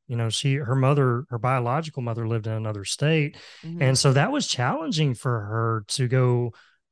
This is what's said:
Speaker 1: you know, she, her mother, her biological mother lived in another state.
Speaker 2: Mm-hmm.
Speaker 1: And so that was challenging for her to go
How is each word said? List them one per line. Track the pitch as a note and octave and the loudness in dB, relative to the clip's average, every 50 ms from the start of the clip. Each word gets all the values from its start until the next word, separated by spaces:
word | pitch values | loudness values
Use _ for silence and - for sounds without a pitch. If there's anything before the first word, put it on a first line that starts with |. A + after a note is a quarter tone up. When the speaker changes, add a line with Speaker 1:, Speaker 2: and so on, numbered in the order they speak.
| _ - | _ -6
Speaker 1:
you | B2 | -4
know, | A#2 A#2 A2+ | -2 -2 -2
she, | G#2+ - - C#3+ C3+ | -2 0 0 0 0
her | C#3 D3+ A2 C3 | 0 0 0 2
mother, | C3+ C3 C3 D3 C#3+ C#3 B2+ A#2 A#2+ D3 - | 2 4 4 4 4 4 2 2 0 -2 -6
her | B2 A2+ | -6 -2
biological | G#2 B2+ C3 C3 A#2+ A#2+ B2+ D3+ E3+ D#3+ - C#3 | 0 0 0 0 0 0 -2 -2 -4 -4 -6 -6
mother | B2 A#2 A2+ A2+ A#2 A2 | -6 -4 -4 -4 -2 -2
lived | A#2 A2+ G2+ A2 | -2 -2 -2 -4
in | A2 | -4
another | A2 A2 A2 G#2+ G2+ G2 | -4 -4 -4 -6 -6 -6
state. | - - - C#3+ D3+ D#3+ D#3+ D3 C#3+ - - - - - - - | -8 -4 0 2 2 2 2 2 0 -4 -10 -18 -20 -20 -16 -14
Speaker 2:
Mm-hmm. | E3 E3 E3+ | -12 -4 0
Speaker 1:
And | D3 C3 C3 B2+ | 2 2 4 4
so | - C#3+ B2+ | 4 4 4
that | C#3 D3+ A3+ | 4 2 2
was | C#4 D4 G#3 - | 0 -2 -2 -2
challenging | - - B2 C3 G3+ D4 D#4+ D#4 G#3 D#3 D#3 C#3+ B2 | -2 -2 -2 -2 -2 -2 -4 -4 -2 0 0 0 -2
for | - - C3+ A#2+ A#2 | -2 -2 -4 -2 -2
her | G#2 G2+ G#2+ A2+ A2+ A2+ A2+ A2 G#2 - | -4 -4 -2 -2 0 0 0 -2 -4 -6
to | - - C3 A#2+ | -4 -2 -2 0
go | B2+ C3 B2+ B2 B2 A#2+ A#2+ A#2+ - - - _ _ _ _ _ | 2 2 2 2 2 2 0 -4 -6 -10 -18 _ _ _ _ _